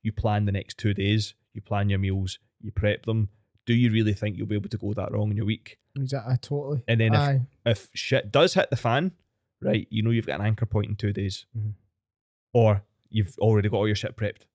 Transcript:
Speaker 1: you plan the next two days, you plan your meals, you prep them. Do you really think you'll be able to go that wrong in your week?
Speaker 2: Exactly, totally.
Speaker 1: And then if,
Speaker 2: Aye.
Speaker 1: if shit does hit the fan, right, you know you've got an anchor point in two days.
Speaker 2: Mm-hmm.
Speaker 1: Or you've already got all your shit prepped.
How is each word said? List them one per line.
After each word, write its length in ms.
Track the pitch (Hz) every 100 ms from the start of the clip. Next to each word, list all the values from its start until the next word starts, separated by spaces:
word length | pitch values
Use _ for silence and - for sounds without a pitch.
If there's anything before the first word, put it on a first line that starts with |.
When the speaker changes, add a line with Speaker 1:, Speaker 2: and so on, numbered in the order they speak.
Speaker 1:
you 100 | 113
plan 340 | - 113 104 101
the 60 |
next 260 | 98 - -
two 160 | 110
days, 400 | 98 98 110 104 _ _
you 80 | 107
plan 300 | - 101 101
your 80 | 95
meals, 400 | 98 98 90 - _ _
you 80 | -
prep 340 | - 104 101
them. 240 | - 113 104 _ _ _ -
Do 60 |
you 180 | 117 120
really 220 | 110 107
think 240 | 98 107 92
you'll 100 | 104
be 80 | 104
able 120 | 98
to 80 | 110
go 160 | 104
that 180 | 104 -
wrong 200 | 107 104
in 80 | 104
your 80 | 107
week? 320 | 110 - - _ 143
Speaker 2:
Exactly, 400 | 131 139 110 123
totally. 460 | - 147 143 143 -
Speaker 1:
And 140 | 113
then 140 | 110
if, 40 | 113
Speaker 2:
Aye. 200 | 143 135 127 _
Speaker 1:
if 240 | 120 113 -
shit 360 | - - 131 104
does 220 | 139 170
hit 160 | 185 -
the 80 | 127
fan, 360 | 117 127 180 - _ _ _ _
right, 260 | - 107 -
you 120 | 110
know 80 | 110
you've 160 | 117 -
got 120 | 71
an 80 | 107
anchor 200 | 110 110
point 240 | 107 104
in 60 | 104
two 180 | 104
days. 320 | 101 101 - - 113
Speaker 2:
Mm-hmm. 120 | 107 104 _ _ _ _ _ _ _
Speaker 1:
Or 300 | 120 110 101 _ _ _
you've 240 | 110 98 -
already 320 | 110 107 101
got 80 | 98
all 80 | 107
your 100 | 104
shit 200 | - -
prepped. 260 | 104 - _